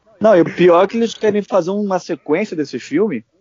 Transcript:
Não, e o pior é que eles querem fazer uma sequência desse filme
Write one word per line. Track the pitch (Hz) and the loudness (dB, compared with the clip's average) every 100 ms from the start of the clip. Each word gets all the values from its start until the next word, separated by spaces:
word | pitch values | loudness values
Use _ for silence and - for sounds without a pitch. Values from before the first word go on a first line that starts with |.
| _ - | _ -2
Não, | 220 185 | 4 4
e | |
o | 160 | 2
pior | - 175 170 | 2 4 4
é | 196 | 2
que | 226 | 0
eles | 226 - | -4 -2
querem | 214 208 | -2 -2
fazer | 196 196 165 | -2 -2 -2
uma | 202 208 185 | -4 -4 -4
sequência | - 165 - 160 220 170 | -6 -8 -4 -2 -2 -6
desse | 143 127 | -6 -8
filme | - 151 214 123 - _ | -4 -2 -2 -4 -12 _